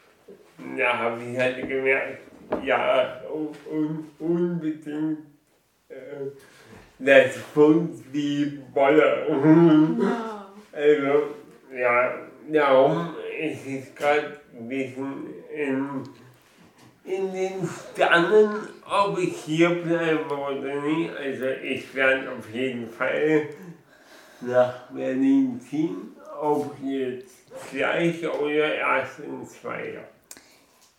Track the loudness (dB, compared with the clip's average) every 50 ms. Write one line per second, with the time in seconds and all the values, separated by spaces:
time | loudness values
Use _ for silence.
0 | _ _ _ _ _ -20 -20 _ _ _ _ -18 -14 -10 -4 -2 0 0 0 0
1 | -2 -4 -4 -4 -8 -6 -2 -2 0 -2 -2 -4 -6 -4 -4 -2 2 2 2 0
2 | 0 -6 -10 -14 -16 -20 -20 -16 -10 -8 -6 -4 -2 0 0 0 2 2 2 2
3 | 2 0 -4 -12 -12 -8 -8 -6 -6 -8 -8 -12 -12 -8 -4 -4 -2 -2 -4 -8
4 | -10 -14 -14 -8 -4 -2 0 0 0 0 -2 -4 -4 -6 -6 -8 -10 -8 -6 -4
5 | -2 -2 -4 -6 -8 -18 _ _ _ _ _ _ _ _ _ _ _ -20 -18 -16
6 | -14 -14 -12 -10 -10 -10 -12 -14 -20 -20 -20 -20 -20 -20 -20 -20 -20 -20 _ -2
7 | 6 8 10 10 8 8 2 -6 -10 -2 6 6 8 8 8 4 2 -2 -8 -12
8 | -14 -8 -6 -4 -2 -2 0 0 -2 -2 -4 -8 -12 -4 0 2 4 6 6 6
9 | 6 4 2 0 -2 -2 0 2 6 8 8 8 8 8 8 6 6 4 2 0
10 | 0 0 -2 -2 -6 -8 -10 -12 -14 -16 -20 -20 -20 _ -6 2 4 4 4 4
11 | 2 2 2 2 0 0 -6 -14 -18 -20 -20 -20 _ -14 -6 -2 0 2 2 2
12 | 2 0 -2 -6 -12 -16 -20 -18 -8 0 2 2 4 6 6 6 6 6 4 0
13 | -4 -6 -8 -10 -10 -10 -8 -6 -6 -6 -6 -8 -10 -10 -10 -10 -10 -12 -10 -2
14 | 0 2 2 2 0 -4 -12 -16 -20 _ -18 -14 -12 -8 -6 -6 -6 -6 -8 -8
15 | -8 -8 -8 -10 -12 -12 -14 -16 -16 -12 -8 -6 -4 -2 -2 -2 -2 -4 -6 -10
16 | -10 -12 -16 -20 -20 -20 _ _ _ _ _ _ -20 _ _ _ -20 -20 _ _
17 | -10 -8 -6 -4 -4 -4 -4 -4 -4 -4 -4 -6 -8 -8 -8 -10 -16 -10 -2 0
18 | 4 4 6 4 4 6 6 6 6 4 2 -6 -8 -12 -16 -16 -10 -4 0 0
19 | 0 0 0 -2 -4 -4 -4 -6 -6 -2 2 4 4 4 2 0 -2 -2 -2 0
20 | 0 0 0 0 -2 -4 -4 -4 -4 -6 -6 -6 -6 -6 -6 -4 -2 -2 -2 -2
21 | -4 -6 -6 -8 -6 -6 -6 -4 -4 -4 -4 -4 -6 -6 -6 -6 -8 -8 -2 2
22 | 2 4 2 2 -2 -8 -10 -12 -12 -10 -6 -4 -4 -4 -4 -6 -8 -10 -6 -4
23 | -2 -2 0 0 2 4 2 2 0 -2 -10 -14 -16 -18 -18 -20 _ _ _ _
24 | _ -20 -20 -20 -20 -20 -18 -12 -6 0 4 4 4 2 0 -10 -14 -14 -10 -8
25 | -6 -4 -2 2 4 4 4 4 4 2 -2 -8 -10 -8 -4 -2 -2 -2 -4 -8
26 | -12 -16 -18 -20 -20 -16 -10 -4 0 0 0 0 -2 -6 -8 -10 -8 -6 -4 -4
27 | -4 -4 -6 -10 -12 -18 -20 _ _ -20 -18 -16 -14 -10 -6 -4 -2 -2 0 0
28 | 0 0 -2 -2 -6 -6 -4 -2 -2 0 0 0 0 0 -2 -2 -2 0 0 0
29 | -2 -4 -10 -14 -14 -12 -12 -12 -14 -16 -18 -14 -12 -10 -10 -10 -10 -10 -12 -14
30 | -16 -20 _ _ _ -20 -20 -20 _ _ _ _ _ _ _ _ _ _ _